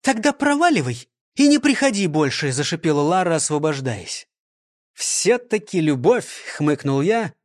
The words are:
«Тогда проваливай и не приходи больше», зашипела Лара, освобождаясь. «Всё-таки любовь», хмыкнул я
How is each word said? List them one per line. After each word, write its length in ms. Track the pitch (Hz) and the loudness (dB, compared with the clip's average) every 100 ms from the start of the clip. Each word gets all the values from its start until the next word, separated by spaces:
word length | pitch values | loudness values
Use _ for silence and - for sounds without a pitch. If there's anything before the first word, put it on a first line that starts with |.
«Тогда 300 | - 240 285 | -2 0 -2
проваливай 760 | 285 285 285 349 247 127 120 - _ _ - | 0 0 2 2 2 -2 -6 -14 _ _ 2
и 140 | 285 | 4
не 100 | 294 | 4
приходи 480 | 294 269 277 202 185 | 2 2 0 0 0
больше», 460 | 151 139 - 147 | 2 0 0 -4
зашипела 480 | 131 143 - 165 147 | -2 -4 -2 0 0
Лара, 340 | 147 185 180 160 | 2 0 0 0
освобождаясь. 960 | - 151 156 139 131 104 85 - - _ _ _ _ _ _ | 0 -2 -2 -2 -6 -6 -10 -14 -16 _ _ _ _ _ _
«Всё-таки 880 | - - - - 240 240 220 214 185 | -10 -6 -2 0 0 -2 -6 -2 0
любовь», 480 | 156 135 147 240 - - - - | 0 2 2 2 -2 -16 -16 -2
хмыкнул 460 | 151 147 139 139 | 0 0 0 0
я 320 | 160 226 202 _ | 0 -2 -4 _